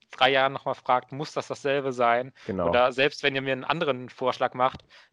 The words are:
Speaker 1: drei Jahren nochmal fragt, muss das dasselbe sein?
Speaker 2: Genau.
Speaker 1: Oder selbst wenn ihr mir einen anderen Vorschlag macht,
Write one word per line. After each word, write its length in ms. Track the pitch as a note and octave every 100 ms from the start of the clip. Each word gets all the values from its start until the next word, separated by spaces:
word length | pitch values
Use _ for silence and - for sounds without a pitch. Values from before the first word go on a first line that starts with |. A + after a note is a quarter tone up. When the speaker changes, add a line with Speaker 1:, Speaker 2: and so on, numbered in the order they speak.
| _
Speaker 1:
drei 180 | - C3
Jahren 220 | C3+ C3+
nochmal 220 | C#3 C#3 B2+
fragt, 360 | - B2+ -
muss 220 | C3+ D#3
das 140 | D3 -
dasselbe 440 | B2+ C#3+ C#3 C3+
sein? 400 | B2 A#2+ A#2+ C3 - -
Speaker 2:
Genau. 220 | F#2+ E2+
Speaker 1:
Oder 240 | F2 C3
selbst 320 | B2+ D3 -
wenn 120 | C#3+ C3+
ihr 60 |
mir 120 | C3+
einen 100 | C3
anderen 460 | C3 D#3 D#3 B2+ B2
Vorschlag 440 | - B2+ - B2+
macht, 300 | B2+ C3 - _ - -